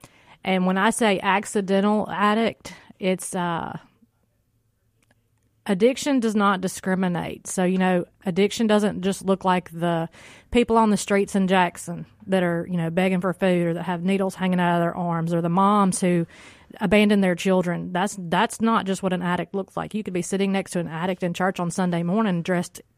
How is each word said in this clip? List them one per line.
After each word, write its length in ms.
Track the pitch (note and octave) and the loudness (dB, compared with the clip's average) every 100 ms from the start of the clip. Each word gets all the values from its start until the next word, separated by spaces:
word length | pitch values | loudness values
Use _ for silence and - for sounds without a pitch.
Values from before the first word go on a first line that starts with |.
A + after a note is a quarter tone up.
| - _ _ - | -20 _ _ -10
and 220 | - F#3+ F#3 | -2 0 2
when 120 | F#3+ | 2
I 140 | G#3 | 2
say 280 | - A3+ F#3+ | 2 2 2
accidental 880 | G3+ F#3+ A3 A3 G3 G3 G#3 G#3+ F#3 | 2 0 0 -4 0 2 2 0 -2
addict, 640 | E3+ G#3 G#3+ A3+ - - - - - | 0 0 2 0 -4 -14 -20 -20 -6
it's, 360 | F#3+ F#3 - F#3+ | -4 -2 -4 -6
uh, 420 | F3 E3+ - - - _ _ _ _ _ _ _ _ _ _ _ _ _ _ _ _ _ - | -4 -4 -6 -10 -16 _ _ _ _ _ _ _ _ _ _ _ _ _ _ _ _ _ -4
addiction 520 | F#3+ A#3 C4 D4 C4+ | 2 2 2 0 0
does 160 | A3+ G#3 | 2 2
not 260 | G3 F#3+ | 2 2
discriminate. 840 | F#3 - F#3+ F#3 F#3 E3+ D#3+ - - | -2 -6 -4 -2 0 -2 -6 -10 -8
So, 160 | - | -2
you 140 | F3+ F#3+ | 0 2
know, 280 | F#3 F3+ - _ - | 2 2 -2 _ -4
addiction 420 | F3 G3+ - A3 | 0 0 2 2
doesn't 340 | G#3 G#3 F3 | 4 2 -2
just 220 | F#3 F#3+ - | -4 -2 -2
look 180 | F#3+ F#3 | 0 2
like 240 | F3+ F3+ | 0 -2
the 380 | E3 E3+ E3+ E3 - - - _ | -4 -2 0 -4 -10 -20 -20 _
people 260 | A#3+ A#3 A3+ | 2 4 4
on 120 | A3 | 4
the 80 | G3+ | 2
streets 380 | - G3+ G3 G3+ | 2 0 0 0
in 120 | F#3+ | 2
Jackson 580 | F#3+ F3 - - E3+ E3 _ - | 4 2 -2 -12 -12 -12 _ -2
that 160 | F#3+ | 0
are, 220 | F3 E3+ - | 0 -2 -2
you 80 | F3 | -2
know, 120 | E3 | -2
begging 320 | E3+ F#3+ F#3 | 0 0 0
for 120 | F#3 | 0
food 340 | E3+ F#3+ F3 E3+ | 0 0 2 0
or 60 | E3+ | -2
that 80 | |
have 200 | E3 F3 | -4 -4
needles 320 | F3+ F#3+ F#3+ F3 | 0 0 -2 -2
hanging 240 | F#3 F3+ | 0 2
out 160 | F3 F3 | 2 2
of 40 | |
their 140 | E3+ F3+ | 0 -2
arms 380 | F3 E3 E3 | -4 -2 0
or 80 | E3+ | 0
the 80 | E3+ | 0
moms 520 | F3 G3 G#3 G3 - | 2 4 4 2 2
who 240 | F#3 F3 E3 - - - - - | 0 0 -2 -8 -20 -20 -20 -6
abandon 400 | G3 G#3 G#3 G#3 | 2 4 4 4
their 140 | F#3+ F3 | 2 0
children. 560 | G3 F#3 F3 E3+ F3 | 2 2 2 -4 -4
That's, 220 | F3 G3+ - | -4 -4 -4
that's 400 | F3 F3 - - | -4 0 0 0
not 240 | A3+ A3+ F#3 | 0 0 0
just 160 | F#3+ | -2
what 100 | F#3+ | -2
an 80 | F3+ | -2
addict 340 | F3 F3 E3 G3 | -2 -2 -4 -6
looks 220 | F#3+ - | -6 -8
like. 160 | D#3+ | -6
You 100 | G#3+ | -6
could 100 | G3+ | -4
be 80 | F3+ | -4
sitting 300 | E3+ F#3+ G3 | -4 -2 0
next 200 | F#3+ F#3 | 0 -2
to 80 | F3+ | -6
an 80 | D#3+ | -6
addict 360 | D#3+ F3+ F3+ | -4 -4 -2
in 100 | F3+ | -4
church 260 | F3 F#3 - | 0 -2 -2
on 100 | F3 | -4
Sunday 320 | F3+ F3+ E3+ | -2 0 0
morning 380 | E3+ G3+ A3 F3 | 0 0 0 0
dressed, 380 | E3 F3 F3+ - - | 0 -2 -2 -10 -20